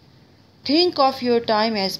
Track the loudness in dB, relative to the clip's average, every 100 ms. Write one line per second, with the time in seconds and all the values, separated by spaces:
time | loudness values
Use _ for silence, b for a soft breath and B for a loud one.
0 | -20 -20 -20 -20 _ _ -2 2 2 2
1 | 0 0 -2 0 0 0 0 -2 -4 -4